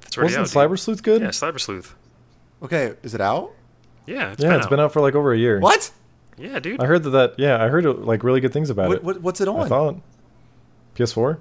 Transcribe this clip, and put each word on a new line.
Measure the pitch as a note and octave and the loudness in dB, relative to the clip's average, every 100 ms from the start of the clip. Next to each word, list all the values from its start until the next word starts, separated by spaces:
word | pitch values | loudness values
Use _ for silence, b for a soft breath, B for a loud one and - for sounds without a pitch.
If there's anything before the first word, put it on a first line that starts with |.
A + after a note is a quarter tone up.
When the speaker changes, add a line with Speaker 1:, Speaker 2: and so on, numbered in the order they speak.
Speaker 1:
that's | - - | -10 0
already | D#3+ C#3+ | 0 2
Speaker 2:
Wasn't | - C#3+ | 0 4
Speaker 1:
out, | D3+ | 4
dude. | F#3 | 2
Speaker 2:
Cyber | |
Sleuth | - G#3+ | -4 -2
good? | A3 A3 | 2 2
Speaker 1:
Yeah, | G#3 | 2
Cyber | - D3+ C#3 | -4 -4 -4
Sleuth. | - F#2+ - - _ _ _ _ _ _ | -6 -8 -12 -20 _ _ _ _ _ _
Speaker 3:
Okay, | C3 D#3+ A#2+ - | -6 -2 -2 -6
is | A#2+ | -10
it | A2 | -2
out? | G2 C#3+ F#4+ - _ _ _ _ - | 0 -2 -4 -14 _ _ _ _ -12
Speaker 1:
Yeah, | B3+ G2 | -8 -8
it's | G#2 | -2
Speaker 2:
Yeah, | D#3 | 2
Speaker 1:
been | E3+ | 2
Speaker 2:
it's | G2 | 2
Speaker 1:
out. | |
Speaker 2:
been | C#3 | 0
out | D3 | 2
for, | D3+ | 2
like, | C#3 | 2
over | C#3+ C#3+ | 2 2
a | A2+ | 2
year. | A#2+ G2+ | 2 4
Speaker 3:
What? | D4 G#4 - - _ _ _ - | 4 4 0 -16 _ _ _ -18
Speaker 1:
Yeah, | F3 - | -12 -10
dude. | D#3+ B3+ | -8 -2
Speaker 2:
I | C3 | 2
heard | E3+ | 2
that, | D3 | 2
that, | C3 B2 - | 2 2 2
yeah, | C#3+ A#2+ | 0 2
I | A2+ | 2
heard, | D#3+ | 2
like, | D#3+ A#2+ G#2+ A2 | 0 0 -2 0
really | B2 C3 | 2 0
good | B2+ | 0
things | D3 D3+ | -2 -2
about | G2 F#2 | 0 0
Speaker 3:
What, | F#3 | 0
Speaker 2:
it. | |
Speaker 3:
what, | E3 F#3 | -4 -6
what's | F3 F3+ | -6 -4
it | G3 | -2
Speaker 2:
I | |
Speaker 3:
on? | D#4 A3+ | -2 0
Speaker 2:
thought | B2+ D3+ - - _ _ _ _ _ _ _ _ | 0 0 -4 -14 _ _ _ _ _ _ _ _
P | - | -4
S | A#2 | -2
four. | A2+ B2+ D#3+ | 0 -2 -4